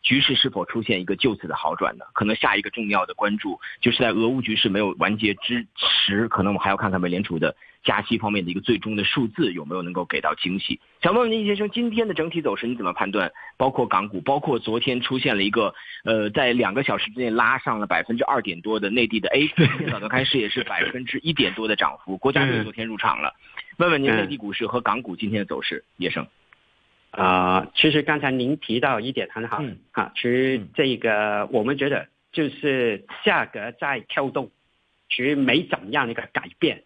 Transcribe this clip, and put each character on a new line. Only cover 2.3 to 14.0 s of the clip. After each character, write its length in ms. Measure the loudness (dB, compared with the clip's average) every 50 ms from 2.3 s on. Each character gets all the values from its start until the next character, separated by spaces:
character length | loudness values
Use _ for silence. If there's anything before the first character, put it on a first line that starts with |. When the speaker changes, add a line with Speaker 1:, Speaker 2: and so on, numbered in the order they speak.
| 2
Speaker 1:
下 200 | 2 2 2 2
一 40 | 2
个 100 | 0 -2
重 180 | -6 -6 -2 0
要 180 | 0 0 0
的 80 | 0 -2
关 220 | -2 0 0 0 0
注 200 | -2 -4 -6 -6 -8 -16 -8 0
就 100 | 2 2
是 80 | 4 4
在 120 | 2 2
俄 180 | 4 2 2 2
乌 140 | 2 0
局 120 | -2 0 0
势 120 | 2 2 2
没 100 | 2 2
有 160 | 0 0 0 0
完 180 | 0 0 2
结 160 | 2 0 0 0
之 320 | 0 -4 -2 -2 -2 -4 -6 _
时， 520 | -2 0 2 2 2 2 2 2 2 2 2
可 140 | 2 2
能 100 | 2 2
我 60 | 2 2
们 40 |
还 60 | 2 0
要 80 | 0
看 140 | 2 0 0
看 100 | 0 0
美 80 | 0 0
联 140 | 0 -2
储 160 | -2 -2 -2 0
的 180 | 0 0 0 _ -16 -20 _ _
加 200 | _ 0 0 0
息 160 | 0 0 -2 0
方 120 | 0 -2
面 140 | -2 -2 -2
的 60 | -2
一 40 | -4
个 60 | -4
最 160 | 0 0 0
终 180 | 0 0 -4 -4
的 80 | -2
数 240 | -2 0 0 0 0 -2
字 260 | 0 0 -2 0 0
有 100 | -4 -8
没 100 | -6 -6
有 60 | -6
能 140 | -6 -4 -4
够 100 | -6 -6
给 160 | -4 -6 -2
到 140 | -2 -2 -2
惊 240 | -2 -4 -2 -2 -4
喜。 180 | -4 -4 -6 -8 _ _ _ _
想 140 | 0 2 4
问 80 | 4
问 100 | 2 2
宁 140 | 0 0 0
先 100 | 0 0
生， 140 | 0 -2 -2
今 200 | -2 -2 -2 0
天 160 | 0 0 0
的 60 | 0
整 160 | 0 -2 -4 -2
体 140 | -2 -2
走 120 | 0 0 -2
势 120 | -2 -2
你 80 | -4 -4
怎 100 | -2 -2
么 80 | -4
判 180 | -2 -2 -2 0
断？ 220 | 0 0 -2 -2 -4 -10 -18 -18 -2
包 140 | _ 0 0
括 160 | 2 0 0
港 200 | 2 2 0